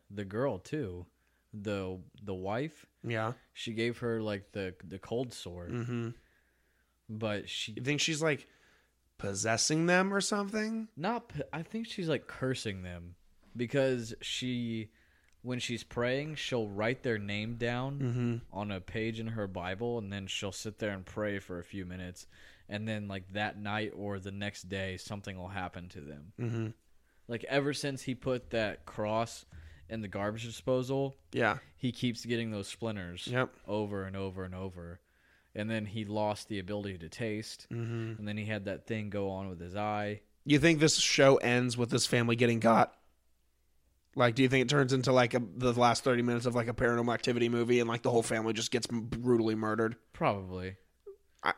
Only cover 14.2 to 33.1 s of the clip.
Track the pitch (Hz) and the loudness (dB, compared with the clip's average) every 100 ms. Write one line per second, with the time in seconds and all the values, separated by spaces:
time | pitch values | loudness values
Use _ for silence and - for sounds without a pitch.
14.2 | - - 127 123 117 113 110 _ _ _ | -8 -6 -4 -2 -2 -4 -6 _ _ _
15.2 | _ _ 120 123 - 117 - 120 120 131 | _ _ -8 -6 -4 -6 -6 -2 0 0
16.2 | 151 147 - 123 107 98 110 131 127 107 | -2 -6 -2 -2 -2 0 0 0 0 -2
17.2 | 101 104 110 117 120 123 135 143 127 123 | -2 -4 -4 -2 -2 -2 -4 -2 0 0
18.2 | 120 117 - 92 104 95 - 113 113 113 | 0 -2 -4 -6 -4 -4 -6 -4 -2 -2
19.2 | 113 110 101 92 90 95 120 120 98 101 | -4 -4 -4 -4 -6 -4 -2 -4 -4 -6
20.2 | 95 - 101 - 110 101 107 98 92 - | -6 -4 -6 -6 -8 -4 -2 -2 -6 -4
21.2 | 104 98 - 87 85 101 90 92 90 90 | -2 -4 -6 -8 -8 -8 -8 -8 -10 -12
22.2 | - - - - - 104 110 107 104 98 | -18 -20 -20 -20 -10 -6 -4 -4 -4 -8
23.2 | 92 101 104 101 104 107 107 - 101 98 | -6 -2 -2 -4 -4 -4 -4 -6 -6 -6
24.2 | 98 98 101 - 90 98 95 92 - 101 | -6 -6 -6 -8 -6 -4 -4 -6 -8 -8
25.2 | 101 92 90 98 90 92 90 95 71 73 | -8 -8 -8 -6 -6 -8 -14 -14 -14 -14
26.2 | 82 - 120 117 110 - _ - _ _ | -14 -6 -4 -2 -4 -8 _ -20 _ _
27.2 | - 117 - 139 143 139 143 131 - 123 | -10 -8 -2 0 0 -2 -4 -4 -6 -4
28.2 | 139 123 - 117 104 80 - - 107 110 | -2 -4 -2 -2 0 -2 -10 -4 0 0
29.2 | 117 - - - - - - 113 101 98 | 0 -6 -16 -18 -18 -18 -10 -8 -6 -2
30.2 | 104 113 117 113 - 127 127 135 139 - | -2 -2 -8 -6 0 2 2 0 -2 -6
31.2 | _ 123 113 - - - 127 - 123 113 | _ 2 2 2 -4 -6 -4 0 -2 -2
32.2 | 117 117 113 104 98 - 113 104 87 | -2 -2 -2 -4 -8 -6 -6 -6 -8